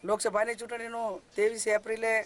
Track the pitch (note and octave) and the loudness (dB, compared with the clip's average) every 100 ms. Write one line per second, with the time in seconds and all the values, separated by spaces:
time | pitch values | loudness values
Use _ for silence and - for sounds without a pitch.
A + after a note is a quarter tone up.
0 | F3 G#3 A3+ G3+ A3+ A#3 A#3 A#3+ A#3 A#3 | 0 0 2 2 0 -2 -8 -8 -6 -4
1 | A3+ F#3 _ - G#3+ A3+ G#3+ G#3+ G#3+ A3 | -4 -6 _ 2 2 2 2 2 0 -2
2 | A3+ A3 | 2 2